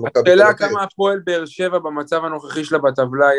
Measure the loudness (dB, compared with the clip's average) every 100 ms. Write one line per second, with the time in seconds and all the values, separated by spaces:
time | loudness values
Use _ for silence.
0 | -2 0 4 6 6 4 -2 -4 -6 -4
1 | -2 -2 -4 -6 -6 -6 -4 -4 -4 -8
2 | -4 -4 -4 -8 -8 -10 -4 0 0 0
3 | -2 2 2